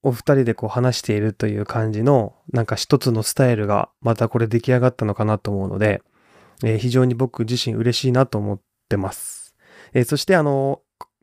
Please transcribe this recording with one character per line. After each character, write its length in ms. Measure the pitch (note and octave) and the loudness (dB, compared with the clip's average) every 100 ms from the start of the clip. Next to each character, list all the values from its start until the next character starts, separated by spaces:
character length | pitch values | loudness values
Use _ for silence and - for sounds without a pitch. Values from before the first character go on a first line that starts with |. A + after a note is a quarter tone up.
お 100 | C#3 | -2
二 240 | A#2+ - C#3 | -2 2 4
人 80 | A#2 | 4
で 80 | |
こ 140 | A2 A2 | 0 -2
う 20 | |
話 280 | B2 B2+ A#2+ | 0 0 0
し 40 | |
て 160 | - G#2 | -2 0
い 20 | |
る 140 | G#2+ | 0
と 140 | - A2 | -2 -2
い 120 | G#2 | -2
う 60 | G#2 | -4
感 260 | A#2 A2 | -4 -2
じ 100 | G#2+ | 0
の、 340 | B2 C3+ G2+ _ - | 4 4 2 _ -6
な 120 | A#2+ | -4
ん 20 | A2 | -2
か 100 | A2 | -4
一 220 | - C#3 | 0 0
つ 140 | C3 | 2
の 120 | A2+ | 0
ス 100 | - | -2
タ 180 | - B2+ | 0 2
イ 40 | A2 | 2
ル 120 | G#2 | 0
が 220 | G#2 - _ | -2 -2 _
ま 140 | A#2 A2+ | -2 0
た 140 | A#2 | 0
こ 100 | A2+ | 0
れ 80 | A2+ | 0
出 140 | A#2 | 0
来 120 | C3 | 2
上 60 | B2 | 2
が 80 | B2+ | 2
っ 80 | - | 0
た 100 | G#2+ | -4
の 80 | G2+ | -2
か 100 | G#2+ | -2
な 120 | G#2+ | -2
と 140 | G#2+ | -2
思 140 | G2+ F#2+ | -4 -4
う 20 | |
の 100 | F#2+ | 0
で、 240 | G#2+ G2 _ _ _ _ _ - | 0 0 _ _ _ _ _ -6
え 120 | A2+ A2 | -2 0
ー、 20 | |
非 120 | B2 | 0
常 160 | B2+ B2+ | 2 2
に 80 | |
僕 320 | A#2+ C3 - A2+ | 2 -4 -2 -4
自 100 | B2 | -2
身 120 | B2+ A2 | -4 -2
嬉 240 | A#2 A#2 | 0 0
し 100 | C3 | 0
い 20 | |
な 140 | B2 C3+ | 2 0
と 120 | G#2+ | -2
思 180 | G#2 G2 | -4 -6
っ 60 | _ _ - | _ _ -6
て 100 | G2+ | -4
ま 140 | F#2+ | -4
す。 440 | - - - - _ _ - - | -8 -14 -16 -20 _ _ -20 -4
え 80 | B2+ | 0
ー、 40 | A#2+ | 0
そ 120 | D3 | 0
し 80 | - | 2
て 100 | F3+ | 2
あ 80 | |
の、 380 | D3 C#3 C#3 - _ _ - _ | 4 0 -2 -4 _ _ -20 _